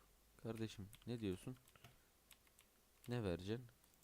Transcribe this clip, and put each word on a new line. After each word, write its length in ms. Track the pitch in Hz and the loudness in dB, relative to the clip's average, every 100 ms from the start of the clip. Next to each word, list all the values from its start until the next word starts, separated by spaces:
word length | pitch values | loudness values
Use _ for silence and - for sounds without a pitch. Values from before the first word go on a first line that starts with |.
| - - - - | -20 -20 -20 -8
Kardeşim, 540 | 117 110 110 - 98 - - | -4 0 -2 -2 -10 -8 -4
ne 140 | 120 | 0
diyorsun? 360 | 104 90 - 127 - - - - - - - - - - - - - - - | 2 2 -2 -8 -12 -20 -20 -20 -20 -20 -20 -20 -20 -20 -20 -20 -20 -12 0
Ne 160 | 120 | 2
vereceksin? 440 | 104 85 95 117 120 - - - | 4 4 4 0 -2 -16 -20 -12